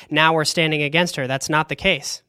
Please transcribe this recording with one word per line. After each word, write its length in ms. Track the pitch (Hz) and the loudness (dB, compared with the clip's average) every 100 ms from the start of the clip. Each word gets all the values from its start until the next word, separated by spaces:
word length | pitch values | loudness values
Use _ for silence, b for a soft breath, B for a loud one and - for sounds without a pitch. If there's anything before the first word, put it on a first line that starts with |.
| B | B
now 220 | 151 160 | 2 4
we're 120 | 165 151 | 4 4
standing 380 | - 160 156 | 0 -2 -2
against 320 | 147 160 175 - | 0 0 0 -4
her." 100 | 127 | -6
That's 240 | 135 - | -6 -2
not 200 | 156 156 | -2 -2
the 60 | 143 | -4
case. 460 | 190 151 - - | -2 -2 -6 -16